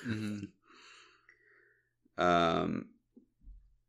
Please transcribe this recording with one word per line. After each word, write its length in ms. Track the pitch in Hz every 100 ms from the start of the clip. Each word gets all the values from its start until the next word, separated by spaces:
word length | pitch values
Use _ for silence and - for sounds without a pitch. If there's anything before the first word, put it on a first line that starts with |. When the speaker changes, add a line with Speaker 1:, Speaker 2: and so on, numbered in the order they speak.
Speaker 1:
Mm-hmm. 400 | 123 110 107 104 101
Speaker 2:
<laughs> 40 | _ _ - - - - _ _ _ _ _ _ _ _ _ _ -
Um, 680 | 87 87 85 85 85 - - _ _ - _ _ - - _ _